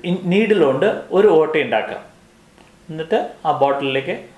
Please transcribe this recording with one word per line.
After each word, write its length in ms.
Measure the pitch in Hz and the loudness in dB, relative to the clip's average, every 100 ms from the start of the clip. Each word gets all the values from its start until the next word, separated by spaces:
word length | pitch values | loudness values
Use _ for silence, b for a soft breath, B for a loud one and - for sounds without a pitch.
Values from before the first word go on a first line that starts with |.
| 175 | -6
ഇൻ-, 120 | 180 175 | -6 0
needle 280 | 190 220 208 147 | 0 2 2 2
കൊണ്ട് 200 | 131 202 220 - 185 | 2 0 -2 -2 4
ഒരു 120 | 208 165 | 4 4
ഓട്ട 160 | 151 156 | 2 0
ഉണ്ടാക്കാം. 380 | 127 113 - - - _ _ _ _ _ _ _ - | 0 -2 -4 -12 -16 _ _ _ _ _ _ _ -16
എന്നിട്ട് 280 | 160 160 220 - - - | -12 -4 -4 -4 -8 -4
ആ 20 | 139 | 0
ബോട്ടിലേക്ക് 540 | 139 139 139 135 135 226 - | 0 0 -2 -4 -6 -10 -12